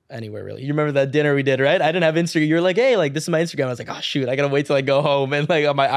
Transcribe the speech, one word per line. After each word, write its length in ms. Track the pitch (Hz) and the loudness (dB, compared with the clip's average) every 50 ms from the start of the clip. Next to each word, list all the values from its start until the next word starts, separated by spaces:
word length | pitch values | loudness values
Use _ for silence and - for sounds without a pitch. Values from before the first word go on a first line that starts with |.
| _ - | _ -18
anywhere, 340 | - 117 113 107 104 104 98 | -16 -14 -14 -12 -12 -14 -12
really. 200 | 98 104 110 131 | -14 -14 -10 -6
You 60 | 143 | -4
remember 220 | 147 151 151 147 135 | -2 0 0 0 2
that 180 | 139 139 135 | 0 0 2
dinner 220 | 127 151 147 147 143 | 2 2 2 2 2
we 80 | 139 135 | 2 2
did, 160 | 139 131 127 | 2 2 2
right? 200 | 139 139 170 190 | 2 2 2 2
I 80 | 151 156 | 2 2
didn't 120 | 160 185 170 | 2 2 2
have 120 | 160 156 | 2 2
Instagram. 320 | 165 175 165 - 165 151 | 2 0 0 0 0 0
You 80 | 151 156 | 2 2
were 60 | 170 | 2
like, 140 | 175 185 180 | 2 2 2
"Hey, 220 | 214 247 269 247 | 2 2 2 2
like, 160 | 202 165 143 139 | 2 0 0 -2
this 100 | 156 147 | -4 -4
is 60 | - | -2
my 120 | 165 156 | 0 0
Instagram." 260 | 170 170 - 139 135 | -2 -2 -2 -4 -4
I 20 | 127 | -4
was 100 | 123 120 | -4 -8
like, 100 | 123 - | -10 -12
"Oh, 120 | - - | -10 -8
shoot, 260 | - - - 147 131 | -8 -6 -4 -4 -2
I 80 | 120 135 | -2 0
gotta 140 | 135 143 143 | 0 0 0
wait 160 | 139 143 143 | 0 0 0
till 100 | - 147 | 0 0
I 60 | 139 | 0
go 200 | 135 135 139 143 | 2 2 2 2
home 300 | 151 151 143 139 135 131 | 2 2 0 0 0 0
and, 160 | 143 147 151 | -2 -2 0
like, 180 | 160 175 156 147 | 0 0 0 2
on 100 | 147 143 | 0 2
my 100 | 139 139 131 127 | 2 2 2 2